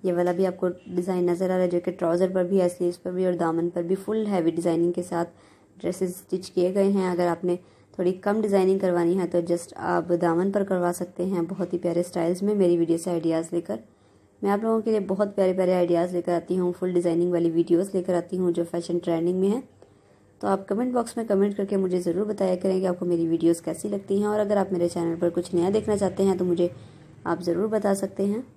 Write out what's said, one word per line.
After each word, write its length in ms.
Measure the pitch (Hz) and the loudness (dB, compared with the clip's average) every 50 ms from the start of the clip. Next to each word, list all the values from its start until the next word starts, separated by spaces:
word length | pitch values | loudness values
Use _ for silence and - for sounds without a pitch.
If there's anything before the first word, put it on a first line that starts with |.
| - | -2
ये 60 | 190 175 | 0 0
वाला 180 | 175 175 180 180 | 2 0 0 2
भी 120 | 175 190 | 2 0
आपको 220 | 185 180 185 - | 0 0 -2 -2
design 600 | 180 175 - - - 180 180 175 185 185 180 175 175 | -2 -2 -4 -12 -6 -4 -4 -2 -2 -2 0 2 0
नज़र 160 | 175 170 190 | 0 0 0
आ 20 | |
रहा 100 | 185 185 | 0 2
है 100 | 185 185 180 | 2 2 2
जो 100 | 175 175 | 0 0
कि 120 | 175 180 | -2 -2
trouser 380 | 175 - 180 165 170 175 190 185 | -4 -2 0 0 2 2 2 0
पर 120 | 185 185 180 | 2 0 0
भी 140 | 175 196 190 | 2 2 2
है, 80 | 180 175 | 2 2
sleeves 280 | 175 - 180 175 175 | 0 0 -2 -2 -2
पर 140 | - _ 180 | -2 _ -6
भी 140 | 180 180 185 | -2 0 0
और 100 | 185 175 | 0 0
दामन 340 | 165 165 165 165 170 175 175 | 0 0 0 0 0 -2 -2
पर 140 | 170 180 175 | -2 -4 -2
भी 120 | 170 190 | -2 -2
full 300 | 190 - - 214 220 220 | -4 -2 -4 -2 -2 -2
heavy 240 | 208 202 185 165 165 | 0 0 2 2 0
designing 400 | 160 170 170 180 165 165 170 175 170 | 0 0 0 0 2 2 2 0 0
के 100 | 175 175 | -2 -6
साथ 220 | - 180 170 170 170 - - - - - _ _ _ _ | -4 -4 -4 -4 -4 -8 -20 -20 -20 -20 _ _ _ _
dresses 400 | - - 175 185 - 190 180 180 | -6 -6 -6 -2 -2 -4 -4 -4
stitch 320 | - - _ - 180 185 - | -10 -8 _ -6 -6 -6 -4
किए 220 | - 190 175 180 | -2 0 0 2
गए 180 | 185 202 196 196 | 2 2 2 4
हैं। 180 | 196 196 185 185 | 2 2 0 0
अगर 160 | 180 170 175 | 0 0 0
आपने 280 | 175 170 165 - 180 175 180 - - - _ - _ - | 0 0 0 0 -2 -2 -2 -4 -18 -20 _ -20 _ -8
थोड़ी 180 | - 185 175 185 | -2 -2 -2 -2
कम 260 | 185 - 202 202 220 | 0 -2 -2 0 0
designing 380 | 214 208 196 202 190 190 190 190 | 0 2 2 4 4 4 2 2
करवानी 360 | 196 180 175 175 170 170 180 | 2 0 2 2 2 2 2
है 100 | 190 180 | 0 -2
तो 140 | 170 - 175 170 | 0 0 0 0
just 300 | 170 175 175 175 - - | 0 -2 -4 -4 -10 -14
आप 360 | - - 170 175 170 165 175 175 | -8 -4 -2 0 -2 0 0 0
दामन 380 | 170 180 170 165 170 185 196 | 2 2 2 2 2 0 0
पर 120 | 196 208 196 | 0 0 0
करवा 280 | 196 190 180 175 175 | 0 0 0 0 0
सकते 340 | 175 - 180 180 - - 180 | -2 -4 -8 -10 -6 -6 -4
हैं 200 | 190 190 175 165 | -2 -2 -2 -2
बहुत 260 | 170 190 170 180 175 - | -4 -4 -6 -6 -4 -4
ही 40 | |
प्यारे 260 | 175 - 175 170 170 175 | -4 -2 -2 -2 -2 -2
styles 400 | 175 - 180 165 165 180 180 196 | -2 -4 -2 -2 -2 -2 0 0
में 100 | 202 208 | 0 2
मेरी 220 | 202 190 175 175 | 4 4 4 4
video 200 | 170 165 165 165 | 2 2 2 0
से 140 | 165 - 180 | -2 0 -2
आइडियाज़ 360 | 175 165 160 165 165 160 165 165 180 | -4 -2 0 0 0 0 -2 -2 -6
लेकर। 260 | 175 170 - 208 226 - _ _ _ _ _ _ _ _ _ _ _ | -6 -4 -6 -10 -10 -10 _ _ _ _ _ _ _ _ _ _ _
मैं 100 | - 202 | 0 0
आप 120 | 202 202 220 | 0 2 2
लोगों 180 | 226 220 226 | 0 0 0
के 100 | 214 226 | 0 0
लिए 80 | 220 214 196 | 0 0 0
बहुत 280 | 190 202 190 208 202 202 | -2 0 0 0 -2 0
प्यारे 180 | - 190 185 185 | 2 2 2 2
प्यारे 200 | 190 185 180 185 | 2 2 2 4
ideas 400 | 180 175 175 175 170 170 180 185 | 2 2 2 2 2 2 0 -2
लेकर 180 | 175 175 - | -4 -2 0
आती 240 | 175 170 165 - 180 | -2 -2 -2 -2 -2
हूँ, 160 | 185 180 175 175 | 0 0 -2 -2
full 200 | - 185 185 180 | -2 -4 0 0
designing 380 | 175 175 175 165 170 175 180 | 2 2 2 2 2 2 2
वाली 180 | 175 170 170 170 | 2 2 2 2
videos 380 | 160 170 170 170 175 165 190 190 - | 2 2 2 4 4 2 2 0 -2
लेकर 220 | 190 175 185 180 | -2 0 0 -2
आती 220 | 170 170 - 190 | -2 -2 -4 -4
हूँ 140 | 180 185 175 | 0 0 0
जो 120 | 170 175 170 | 2 0 -2
fashion 340 | 170 - 175 170 - 175 175 | -2 -4 -6 -4 -2 -4 -2
trending 400 | 170 180 165 165 165 175 180 185 | 0 0 0 0 0 0 0 2
में 80 | 190 | 2
है। 160 | 196 208 262 262 - _ _ - - - - _ _ - _ _ - _ _ | 0 0 -2 -4 -10 _ _ -20 -20 -20 -20 _ _ -20 _ _ -20 _ _
तो 60 | - | -2
आप 180 | 208 196 190 190 | -2 0 -2 -2
comment 260 | - 196 208 247 254 247 | -4 -2 -2 -2 0 0
box 240 | 247 233 233 - | -2 -2 -2 -4
में 80 | 240 226 | -8 -2
comment 280 | 233 202 196 196 208 202 | 0 2 4 4 2 2
करके 200 | 202 202 196 202 | -2 -4 0 0
मुझे 220 | 196 190 185 180 180 | 0 0 2 0 0
ज़रूर 280 | 175 175 170 180 214 | 0 0 0 0 -2
बताया 280 | 208 214 202 196 185 185 | -2 -2 -2 0 0 0
करें 220 | 180 - 190 190 185 | 0 0 0 0 2
कि 60 | 185 | 0
आपको 200 | 185 175 180 185 | 0 -2 -2 0
मेरी 220 | 175 175 165 170 | 0 0 0 2
videos 360 | 165 165 165 165 170 170 170 - | 0 0 2 4 2 2 2 -2
कैसी 260 | - 170 - - 208 | -8 -8 -6 -6 -4
लगती 300 | 202 196 196 - 202 202 | -6 -6 -2 0 0 0
हैं 80 | 208 | 2
और 120 | 208 208 208 | 2 2 0
अगर 180 | 214 202 208 | 2 2 2
आप 160 | 208 190 190 185 | 2 2 0 0
मेरे 160 | 175 170 175 | 0 0 0
channel 260 | - 175 170 170 170 | 0 0 -2 -2 0
पर 140 | 170 180 175 | 0 0 0
कुछ 220 | 170 180 175 - - | 0 0 -4 0 0
नया 160 | 175 170 185 | 2 2 4
देखना 260 | 196 214 208 220 208 | 2 0 2 2 0
चाहते 260 | 202 202 185 185 - 196 | 2 0 0 2 2 2
हैं 140 | 196 190 | 2 4
तो 80 | 180 180 | 2 2
मुझे 260 | 180 175 170 175 175 - - - - - - - - - - - | 0 2 2 2 0 0 -8 -20 -20 -20 -20 -20 -20 -20 -10 -4
आप 140 | 170 170 165 | -4 -4 -2
ज़रूर 260 | 175 175 170 170 202 220 | 0 -2 0 0 0 0
बता 240 | 220 214 202 202 196 | 0 0 2 0 0
सकते 300 | 196 202 196 - - 196 | 0 -2 -6 -4 -2 -2
हैं। 200 | 202 208 226 262 - - | -2 -2 -2 -6 -10 -18